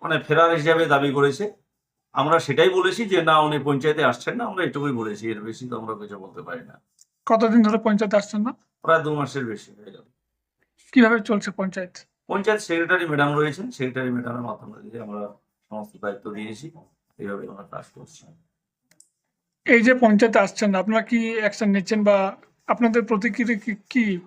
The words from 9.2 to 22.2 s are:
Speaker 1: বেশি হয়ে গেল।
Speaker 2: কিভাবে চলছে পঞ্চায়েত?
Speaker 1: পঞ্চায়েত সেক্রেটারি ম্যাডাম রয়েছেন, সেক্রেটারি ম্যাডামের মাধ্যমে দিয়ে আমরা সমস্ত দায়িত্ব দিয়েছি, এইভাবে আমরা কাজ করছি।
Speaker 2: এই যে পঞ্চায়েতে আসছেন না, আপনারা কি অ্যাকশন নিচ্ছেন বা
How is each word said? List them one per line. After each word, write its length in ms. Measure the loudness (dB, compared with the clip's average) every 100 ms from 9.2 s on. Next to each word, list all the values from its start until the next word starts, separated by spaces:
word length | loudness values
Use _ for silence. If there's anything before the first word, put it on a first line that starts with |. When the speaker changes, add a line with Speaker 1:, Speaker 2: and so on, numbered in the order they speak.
| -4 -6 -8
Speaker 1:
বেশি 260 | -10 -16
হয়ে 200 | -20 -20
গেল। 120 | -20 _ _ _ _ _ _ _ _ _
Speaker 2:
কিভাবে 260 | 4 6 4
চলছে 320 | 0 -2 -4
পঞ্চায়েত? 460 | -6 -6 -8 -12 -16 -20 _ -8
Speaker 1:
পঞ্চায়েত 340 | -2 0 -2
সেক্রেটারি 460 | -2 -2 0 0 0
ম্যাডাম 280 | 0 0 0
রয়েছেন, 360 | -2 -4 -10
সেক্রেটারি 400 | -6 -6 -4 -4
ম্যাডামের 300 | -4 -6 -8
মাধ্যমে 480 | -8 -12 -16 -20 -16
দিয়ে 140 | -14
আমরা 240 | -12 -10 -12 -14 _ _ _
সমস্ত 280 | -14 -14 -10
দায়িত্ব 320 | -10 -8 -12
দিয়েছি, 380 | -12 -12 -12 -16 -20 _ _ _ -14
এইভাবে 300 | -12 -10 -14
আমরা 160 | -18
কাজ 220 | -18 -18 -18
করছি। 320 | -20 -20 -20 -20 _ _ _ _ _ _ _ _ _ _ _ _ _ 2
Speaker 2:
এই 160 | 4
যে 120 | 6
পঞ্চায়েতে 460 | 4 4 6 6 4
আসছেন 300 | 2 0 0
না, 100 | 0
আপনারা 220 | 0 -2
কি 360 | 0 -2 -2 -2
অ্যাকশন 320 | -4 -2 0
নিচ্ছেন 340 | 0 0 0
বা 340 | 4 4